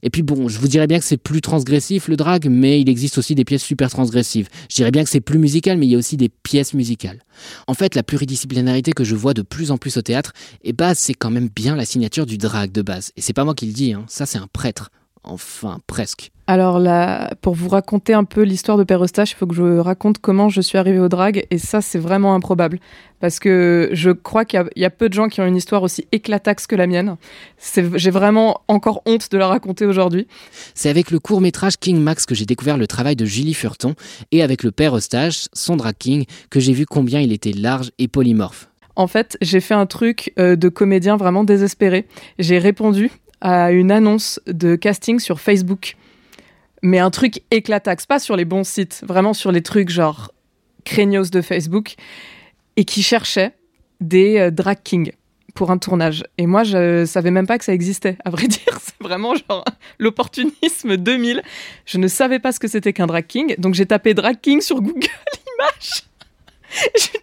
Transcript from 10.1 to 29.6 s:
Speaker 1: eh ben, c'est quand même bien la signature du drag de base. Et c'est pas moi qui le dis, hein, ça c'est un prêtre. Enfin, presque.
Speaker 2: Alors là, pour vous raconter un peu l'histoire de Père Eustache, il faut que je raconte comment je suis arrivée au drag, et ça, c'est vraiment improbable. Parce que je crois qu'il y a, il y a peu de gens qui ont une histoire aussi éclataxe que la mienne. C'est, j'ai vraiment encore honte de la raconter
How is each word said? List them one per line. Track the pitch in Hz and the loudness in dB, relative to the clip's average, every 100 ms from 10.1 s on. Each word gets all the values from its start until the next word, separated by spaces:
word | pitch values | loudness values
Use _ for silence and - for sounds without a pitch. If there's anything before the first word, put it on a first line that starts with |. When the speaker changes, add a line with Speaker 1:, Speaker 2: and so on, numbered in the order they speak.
| 123 - - - - | -4 -6 -12 -20 -12
Speaker 1:
eh | - | -8
ben, | 117 170 | -2 0
c'est | 175 - | 0 -2
quand | 131 113 | -4 -2
même | 120 120 | -2 -4
bien | 104 117 | -4 -2
la | 151 113 | -2 -2
signature | 127 110 - 139 | -2 -2 -2 -4
du | 110 | -4
drag | 107 110 101 | -4 -2 -4
de | 104 | -4
base. | 98 92 - - | -4 -6 -12 -8
Et | |
c'est | - | -6
pas | 120 | -2
moi | 147 | -2
qui | 147 113 | -2 -6
le | |
dis, | 107 135 | -2 -2
hein, | 101 110 | -4 -8
ça | - 143 | -10 -8
c'est | 107 | -8
un | 98 | -10
prêtre. | - 123 - - _ _ _ - | -8 -6 -8 -14 _ _ _ -16
Enfin, | 90 - - 110 87 - | -16 -16 -14 -12 -12 -10
presque. | - 104 - - _ - | -8 -8 -10 -18 _ -2
Speaker 2:
Alors | 185 185 180 | 2 2 2
là, | 180 175 180 - - - | 2 2 0 -2 -8 -6
pour | 190 170 | -4 -4
vous | 180 | 0
raconter | 196 190 208 208 | -2 0 -2 2
un | 214 | 2
peu | 202 214 | 2 2
l'histoire | 208 190 - 208 | 2 0 0 2
de | |
Père | 185 185 | 4 2
Eustache, | 180 - 208 | 2 0 -2
il | |
faut | - 180 | -2 -4
que | 170 | 0
je | 175 170 | 2 2
raconte | 170 185 208 214 | 0 0 0 0
comment | - 196 208 | 0 2 2
je | 196 | 2
suis | 180 190 | 0 2
arrivée | 190 190 | 2 4
au | 180 | 2
drag, | 180 196 202 - | 2 0 0 -2
et | 175 | -4
ça, | - 214 | -2 -4
c'est | - 175 | -2 -4
vraiment | 165 196 196 190 | 0 2 2 2
improbable. | - 180 170 180 - - - _ | 2 0 0 -2 -10 -20 -20 _
Parce | 175 - | -4 0
que | 202 185 175 170 170 | 2 4 4 4 2
je | 175 180 | 2 2
crois | 175 - 220 | 0 0 -2
qu'il | 220 185 | 0 0
y | |
a, | 175 - | -2 -2
il | |
y | |
a | 180 | -2
peu | - 226 | 0 0
de | |
gens | 190 220 | 2 0
qui | 208 | 0
ont | 185 | 0
une | 180 | 0
histoire | - 202 | 0 0
aussi | 185 - - | 0 -4 -4
éclataxe | 214 - 208 - 190 - | -4 -2 -2 0 -2 -2
que | 208 | 0
la | 180 | 2
mienne. | 175 202 170 - - - _ | 0 -2 -4 -12 -20 -20 _
C'est, | - - 175 175 | -4 0 0 0
j'ai | 180 | 2
vraiment | 185 202 214 220 - - | 2 4 4 4 2 0
encore | 208 220 208 | 2 2 -2
honte | - 226 - | 0 -2 0
de | 196 | 0
la | 190 | 2
raconter | 233 | 0